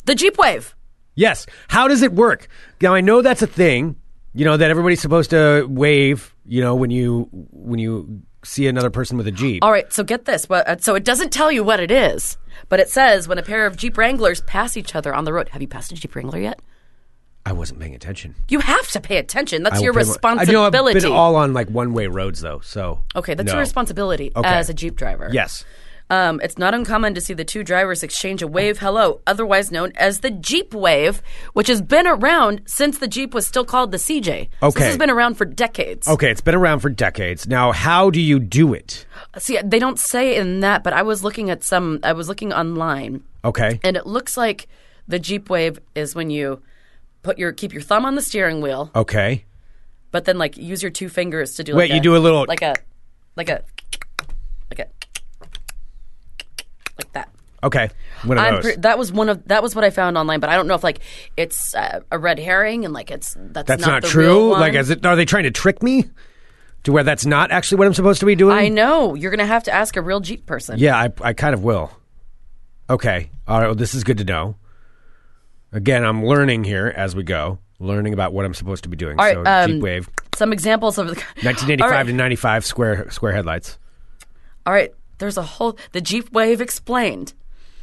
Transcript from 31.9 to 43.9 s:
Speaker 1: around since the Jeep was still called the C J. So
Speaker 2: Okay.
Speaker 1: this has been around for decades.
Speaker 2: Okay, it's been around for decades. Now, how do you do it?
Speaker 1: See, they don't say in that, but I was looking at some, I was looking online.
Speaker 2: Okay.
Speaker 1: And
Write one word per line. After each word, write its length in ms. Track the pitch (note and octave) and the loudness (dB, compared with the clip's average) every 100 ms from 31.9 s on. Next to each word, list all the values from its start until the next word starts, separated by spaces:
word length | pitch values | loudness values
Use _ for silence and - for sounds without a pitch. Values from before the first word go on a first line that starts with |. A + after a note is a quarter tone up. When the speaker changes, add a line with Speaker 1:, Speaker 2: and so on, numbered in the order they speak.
| D4+ F4+ | 4 4
Speaker 1:
around 560 | B3+ C4+ E4 A3 G#3 - | 2 2 4 2 0 -6
since 320 | - D4 C#4 | -2 -2 -2
the 100 | B3 | -6
Jeep 260 | B3 C4+ | -6 -6
was 140 | A#3+ - | -4 -4
still 160 | B3+ B3 | -4 0
called 260 | B3+ A#3+ | 0 0
the 40 | F3+ | -2
C 220 | - D4+ | -4 -2
J. 300 | F#3+ G2 - - | -2 -4 -6 0
So 80 | C#3+ | 2
Speaker 2:
Okay. 120 | - | 4
Speaker 1:
this 80 | B2+ | 2
has 80 | F#2 | 2
been 120 | D4 | 2
around 260 | A#3+ A#3+ A3+ | 2 0 0
for 100 | F#3 | -4
decades. 600 | - A#3 - A#2 - - | -2 -4 -2 -6 -4 0
Speaker 2:
Okay, 220 | D3+ C3+ | 2 2
it's 100 | A2 | 2
been 140 | - F3 | 2 4
around 240 | F3 D3 | 4 2
for 100 | C#3+ | 0
decades. 580 | A2 G2 F2 F2 F2 G#2 | 0 -2 -2 -4 -6 -2
Now, 240 | B2+ B2 | 2 2
how 380 | - D#3 F3 G3 | 2 2 4 4
do 100 | E3+ | 4
you 180 | D#3 C#3 | 4 2
do 340 | G2+ B2 D#3+ | 2 4 4
it? 320 | G2+ - - - - - - | 2 -6 -16 -18 -20 -18 -10
Speaker 1:
See, 200 | - G#3+ | -4 -4
they 160 | G3 A3+ | 0 2
don't 200 | C4 - | 0 -2
say 360 | - B3 C4 B3 | -2 0 0 0
in 240 | F3+ F#3+ | -2 0
that, 220 | G3 G#3 | 0 0
but 80 | F#3 | 0
I 100 | D3 | 0
was 220 | A3 G#3 | 0 -2
looking 260 | G#3 A3 G3 | -4 -4 -4
at 140 | E3+ | -6
some, 360 | - F#3 E3+ D3+ | -2 0 0 -2
I 80 | - | -2
was 160 | E3 E3 | -4 -6
looking 240 | G3+ G#3+ | -8 -4
online. 720 | D3+ E3 E3 E3 C#3 A2+ C3 - - A#2 | -2 -2 -4 -4 -4 -8 -12 -14 -6 -4
Speaker 2:
Okay. 340 | A#2+ A2 A#2 | 0 -2 0
Speaker 1:
And 100 | F#3 | -2